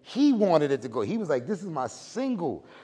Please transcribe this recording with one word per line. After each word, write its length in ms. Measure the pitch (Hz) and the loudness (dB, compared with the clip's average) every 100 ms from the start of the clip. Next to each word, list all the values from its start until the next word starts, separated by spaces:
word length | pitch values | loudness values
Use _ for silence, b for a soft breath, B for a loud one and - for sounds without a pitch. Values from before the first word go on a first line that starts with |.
he 320 | - 240 285 | -6 2 4
wanted 380 | 220 196 160 143 | 6 4 4 4
it 100 | 135 | 0
to 80 | 120 | -2
go. 120 | 117 | -4
He 180 | 104 226 | -2 -2
was 100 | 170 | -2
like, 160 | 127 | -2
"This 160 | 123 185 | -2 -6
is 80 | 190 | -6
my 160 | 151 | -6
single." 800 | 123 - - 226 262 208 151 90 b b | -6 -8 -12 -6 -4 -4 -4 -6 b b